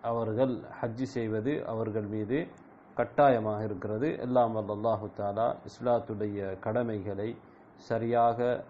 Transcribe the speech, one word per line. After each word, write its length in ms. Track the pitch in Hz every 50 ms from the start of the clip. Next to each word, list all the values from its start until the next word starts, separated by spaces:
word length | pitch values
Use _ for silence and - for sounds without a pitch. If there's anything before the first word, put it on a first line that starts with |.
| - 117
அவர்கள் 440 | 117 117 113 110 107 113 131 131 123 101 - - - -
ஹஜ் 260 | - 120 110 113 131 120 -
செய்வது 380 | 123 113 110 107 110 107 135 147 - - - 113
அவர்கள் 360 | 110 113 107 104 110 104 101 104
மீது 240 | 110 107 101 123 147 175 - - - - - - - - - -
கட்டாயமாக 640 | - 120 - - - 147 139 127 113 107 110 107 104 110 107
இருக்கிறது. 400 | 104 90 - 107 107 110 127 156 170 - -
எல்லாம் 280 | 127 127 123 120 113 113
வல்ல 180 | 110 104 98 104
அல்லாஹு 300 | 104 107 117 110 101 107 101 -
தஆலா 300 | - 101 101 101 104 113 - - - - 127
இஸ்லாத்துடைய 680 | - - 120 123 120 117 - - 113 101 107 104 101 101 98 95 95 92 -
கடமைகளை 640 | 110 110 123 123 117 110 104 92 104 98 98 104 113 117 - - - - - - - - - - -
சரியாக 500 | 117 113 117 117 120 117 117 117 117 120 120 123 123 - -